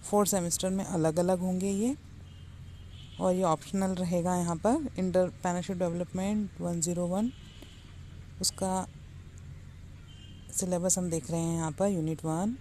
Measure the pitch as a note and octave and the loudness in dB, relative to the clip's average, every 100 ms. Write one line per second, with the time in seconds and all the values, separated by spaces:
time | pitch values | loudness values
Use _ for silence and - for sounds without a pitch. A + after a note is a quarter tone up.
0 | - G#3 G3+ G3 E3+ - F#3+ F#3+ F#3+ F3 | 4 4 6 4 2 0 0 0 0 2
1 | D#3+ D#3+ F3 F#3 F3+ F#3 G3 G3 A#3 C#4 | 4 4 4 4 2 0 2 2 2 0
2 | - - - - - - - - - - | -6 -16 -16 -16 -16 -14 -14 -14 -14 -14
3 | - - F#3 F3+ F#3 D#3 - F#3+ F#3+ F#3 | -14 0 2 4 4 4 2 0 0 0
4 | F3+ F3+ E3+ F3+ E3+ E3 G#3 C#4+ C4+ - | 2 2 4 2 2 2 4 4 2 -2
5 | F#3 F3+ F3+ - F#3 F3 F3 F#3 F3+ E3+ | 2 4 4 2 0 0 -2 0 0 0
6 | F3 F#3 G3 G#3+ G3+ - F3 E3+ E3+ F3 | -2 -2 0 0 -2 -2 -2 0 0 0
7 | F3 F#3 A3+ - - - - - - - | 2 2 0 -2 -14 -16 -16 -16 -16 -14
8 | - - - - F#3 - F#3+ F#3 F#3 - | -14 -14 -14 -2 -2 0 0 0 -2 -10
9 | - - - - - - - - - - | -16 -16 -16 -14 -14 -14 -14 -16 -16 -16
10 | - - - - - - F#3 F3+ F3+ F3+ | -16 -16 -16 -16 -8 -4 0 2 4 2
11 | F3+ D#3+ - E3 E3 E3 D#3+ C#3+ G3 F#3+ | 2 0 0 0 2 2 0 2 2 2
12 | D#3 D#3+ E3 D#3+ G3+ B3+ | 0 -2 0 0 0 -2